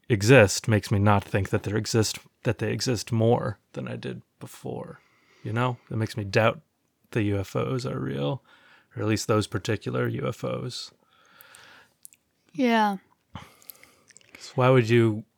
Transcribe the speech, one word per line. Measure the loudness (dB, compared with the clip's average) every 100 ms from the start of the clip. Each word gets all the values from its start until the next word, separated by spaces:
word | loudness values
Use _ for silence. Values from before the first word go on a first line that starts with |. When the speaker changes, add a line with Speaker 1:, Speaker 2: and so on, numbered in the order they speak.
| -2
Speaker 1:
exist | 2 6 8 8 4 0
makes | 0 2
me | 2
not | 4 2
think | 0 -4 -2
that | -2
they | -2 -4
exist, | 0 0 0 -4 -16 _
that | -6 -4
they | -4
exist | -4 -4 -4 -2
more | 0 2 2 -2 -8 _
than | -12 -10
I | -10
did | -10 -12 -16 _
before. | -20 -14 -12 -10 -12 -18 _ _ _ _
You | -6
know, | -2 -2 -4 -8
it | -6
makes | -4 -6
me |
doubt | -2 2 2 0 -10 _ _ _ _
the | -2
U | 0 -2
F | -4 -4
Os | -4 -6 -6
are | -6
real, | -6 -6 -6 -6 _ _ _ _ _ -6
or |
at | -2
least | -2 0
those | 0 0
particular | -4 -4 -4 -4 -4 -4
U | -4 -6
F | -6
Os. | -8 -6 -8 -12 -14 _ _ _ _ -20 -20 -20 -20 -20 _ _ -20 _ _ _ _
Speaker 2:
Yeah. | -2 2 2 2 -2 _ _ _ -20 -20 _ -20 -20 _ _ _ -20 _
Speaker 1:
'Cause | -20 -8 0
why | 4
would | 6 6
you, | 6 4 2 -8